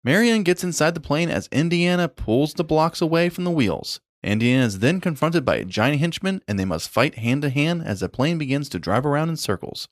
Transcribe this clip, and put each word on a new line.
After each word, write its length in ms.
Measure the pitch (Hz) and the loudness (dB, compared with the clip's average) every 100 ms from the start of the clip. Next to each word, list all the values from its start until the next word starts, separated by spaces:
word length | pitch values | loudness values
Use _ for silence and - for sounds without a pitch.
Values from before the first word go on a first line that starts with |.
Marion 400 | 120 180 233 226 | 2 2 4 4
gets 200 | 175 180 | 2 0
inside 320 | 180 160 156 165 | -2 2 0 0
the 60 | |
plane 280 | - 147 170 | -2 0 0
as 200 | 95 - | -2 -2
Indiana 560 | 127 165 175 175 180 170 | 0 2 2 2 2 0
pulls 460 | - - 117 151 | -4 0 2 2
the 100 | - | -2
blocks 380 | 160 156 160 - | 0 2 2 0
away 280 | 165 165 175 | 0 2 0
from 140 | 180 | 0
the 80 | 180 | -2
wheels. 480 | 165 107 64 - - _ _ | 2 2 0 -6 -12 _ _
Indiana 420 | - 107 117 131 120 | -2 2 4 4 2
is 140 | 95 | 2
then 220 | 120 185 | 0 2
confronted 420 | 180 147 156 170 | -2 0 0 2
by 140 | 127 64 | 2 0
a 80 | 92 | -2
giant 340 | 104 120 147 | 0 0 2
henchman, 420 | 139 - 95 95 - | 0 -2 -4 -4 -4
and 100 | 101 | -2
they 80 | 95 | 0
must 240 | 82 - | -2 -2
fight 260 | - 143 - | 0 0 0
hand 260 | 113 135 | -2 0
to 80 | 143 | 0
hand 340 | 135 151 170 165 | 0 0 -2 -4
as 140 | 95 | -4
the 100 | 92 | -4
plane 280 | - 143 170 | -2 -2 0
begins 320 | 139 139 143 | -2 -2 -2
to 100 | 90 | -6
drive 260 | 80 107 143 | 0 0 0
around 220 | 143 165 | 0 -2
in 60 | 160 | -4
circles. 540 | - 95 - - - | -4 -4 -6 -12 -16